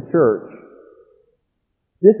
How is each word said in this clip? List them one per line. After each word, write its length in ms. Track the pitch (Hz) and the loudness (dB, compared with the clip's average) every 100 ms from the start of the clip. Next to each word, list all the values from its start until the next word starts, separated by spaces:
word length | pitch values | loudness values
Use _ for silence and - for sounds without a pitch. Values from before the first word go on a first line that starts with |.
| - | -4
church. 380 | 170 131 104 - - - - - _ _ _ _ _ _ _ _ _ _ _ | -2 0 -2 -8 -20 -20 -20 -20 _ _ _ _ _ _ _ _ _ _ _
This 140 | 185 220 | 0 2